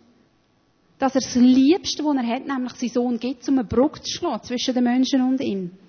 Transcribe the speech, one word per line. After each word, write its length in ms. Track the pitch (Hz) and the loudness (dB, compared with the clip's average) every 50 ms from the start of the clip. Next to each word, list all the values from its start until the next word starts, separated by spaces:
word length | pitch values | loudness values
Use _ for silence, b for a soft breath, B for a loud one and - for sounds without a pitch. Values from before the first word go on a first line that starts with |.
| _ _ _ _ _ _ _ _ _ _ _ _ _ _ _ _ _ _ _ _ | _ _ _ _ _ _ _ _ _ _ _ _ _ _ _ _ _ _ _ _
dass 140 | 277 262 - | -4 0 0
er 80 | 269 247 | -2 -4
das 120 | - - | -2 2
Liebste, 720 | 247 240 254 254 262 262 277 339 403 - - - - 294 | 4 6 6 6 6 6 4 4 2 0 -6 -8 -4 -2
was 120 | 302 294 | -2 0
er 100 | 269 240 | 0 -2
hat, 200 | 233 226 262 - | -2 -4 -4 -6
nämlich 260 | - 277 247 254 240 - | -6 -6 -6 -6 -8 -8
seinen 160 | - - 233 | -8 -8 -4
Sohn 280 | 226 247 240 247 247 226 | -2 -2 -2 0 -2 -4
gibt, 300 | - 247 277 - - - | -4 -6 -8 -6 -2 0
um 100 | 277 262 | 0 0
eine 80 | 226 | 0
Brücke 360 | 180 - 226 262 311 - - - | 0 0 2 2 2 0 -6 -10
zu 160 | - - - | -10 -10 -6
schlagen 260 | - 339 247 214 - | -4 -4 -4 -4 -6
zwischen 300 | - 240 247 - - 247 | -6 -6 -4 -4 -2 0
den 100 | 254 247 | 0 0
Menschen 380 | 240 247 254 262 247 - 262 254 | 2 2 2 0 2 2 0 0
und 180 | 254 262 262 | 0 -2 -2
ihm. 320 | 269 233 202 196 185 175 185 - _ | -2 -4 -4 -4 -6 -8 -12 -16 _